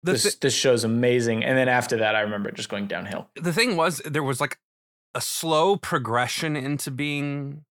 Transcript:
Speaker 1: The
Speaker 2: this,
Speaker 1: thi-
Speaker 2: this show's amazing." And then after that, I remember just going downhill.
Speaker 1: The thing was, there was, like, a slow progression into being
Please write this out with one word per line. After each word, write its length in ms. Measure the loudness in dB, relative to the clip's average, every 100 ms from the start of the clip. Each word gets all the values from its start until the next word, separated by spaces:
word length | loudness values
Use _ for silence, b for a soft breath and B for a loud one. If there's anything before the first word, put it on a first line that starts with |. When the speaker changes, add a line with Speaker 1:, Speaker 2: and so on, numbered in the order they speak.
Speaker 1:
The 100 | 0
Speaker 2:
this, 120 | 0 0
Speaker 1:
thi- 40 | 0
Speaker 2:
this 120 | 0
show's 300 | 2 4 4
amazing." 600 | 4 2 4 4 2 0
And 120 | 2 2
then 120 | 4
after 280 | 2 2 2
that, 160 | 2 2
I 40 |
remember 300 | 0 -2 -4
just 180 | -6 -8
going 180 | -6 -4
downhill. 400 | -6 -6 -8 -10 -6
Speaker 1:
The 160 | -2
thing 240 | 0 0 2
was, 220 | 2 0
there 240 | -4 -2
was, 160 | -2 -2
like, 180 | -2 -4 _ _ _ _ _
a 60 | -8
slow 560 | -6 -6 0 4 4 2
progression 800 | 0 -2 0 0 0 -2 -4 -4
into 340 | -4 -4 -4
being 760 | -6 -4 -4 -4 -6 -8 -12 -18